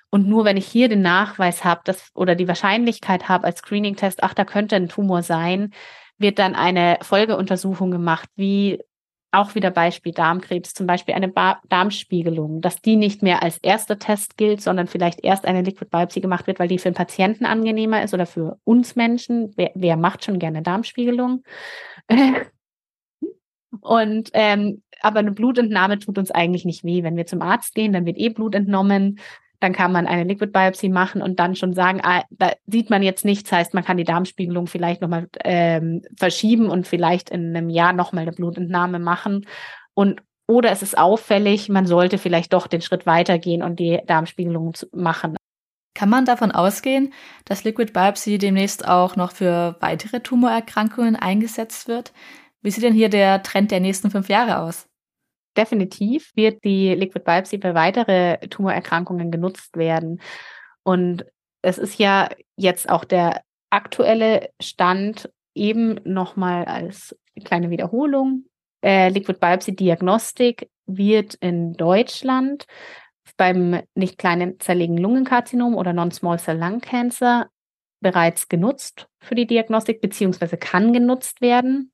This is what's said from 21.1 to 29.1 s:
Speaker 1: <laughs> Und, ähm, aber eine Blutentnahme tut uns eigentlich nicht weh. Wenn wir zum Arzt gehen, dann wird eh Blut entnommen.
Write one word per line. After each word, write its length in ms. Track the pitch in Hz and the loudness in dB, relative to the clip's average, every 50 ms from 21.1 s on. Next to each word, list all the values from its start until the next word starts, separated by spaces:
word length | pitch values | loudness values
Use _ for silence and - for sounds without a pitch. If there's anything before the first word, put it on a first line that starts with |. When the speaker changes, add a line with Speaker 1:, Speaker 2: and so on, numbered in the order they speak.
| 240 247 247 247 254 254 - - - - - - - - - - - - - - | 0 0 -2 -2 -4 -4 -8 -12 -20 -18 -16 -16 -16 -18 -18 -20 -20 -10 0 2
Speaker 1:
<laughs> 140 | 226 262 269 262 254 - - - _ _ _ _ _ _ _ _ _ _ _ _ _ _ 330 392 - _ _ _ _ _ _ _ 240 202 | 4 6 6 4 4 0 -4 -8 _ _ _ _ _ _ _ _ _ _ _ _ _ _ -10 -10 -10 _ _ _ _ _ _ _ -18 -8
Und, 500 | - - 233 226 220 214 214 220 220 - | -2 2 2 2 2 0 -2 -4 -4 -2
ähm, 500 | - 220 214 208 202 208 208 208 202 - _ _ - - | 0 2 2 2 2 0 0 -2 -4 -6 _ _ -6 -2
aber 160 | - 214 214 214 | -2 0 2 2
eine 140 | 214 208 | 0 0
Blutentnahme 640 | 202 214 226 254 233 247 240 214 214 185 190 196 202 202 | 0 0 0 0 2 2 0 2 2 2 2 2 0 -2
tut 180 | - 214 196 | -4 -6 -4
uns 140 | 196 190 190 | -4 -4 -2
eigentlich 340 | - 175 170 175 180 175 180 | 0 0 2 2 0 -2 -4
nicht 200 | 175 156 - - | -6 -6 -6 -4
weh. 180 | 170 175 180 | -2 -2 -2
Wenn 140 | 165 160 170 | -2 -2 -4
wir 100 | 170 170 | -4 -4
zum 160 | - 185 165 | -6 -6 -4
Arzt 320 | 165 180 208 - - - - | -2 0 -2 -2 -2 -6 -4
gehen, 180 | 220 220 208 | -2 0 0
dann 140 | 196 175 170 | 0 0 -2
wird 100 | 170 - | -2 -2
eh 140 | - 214 233 | -2 -2 -2
Blut 240 | 220 220 220 214 202 | -2 -4 -4 -2 -2
entnommen. 640 | 208 202 202 196 190 196 202 202 196 196 202 | -2 0 0 0 2 2 2 2 2 2 0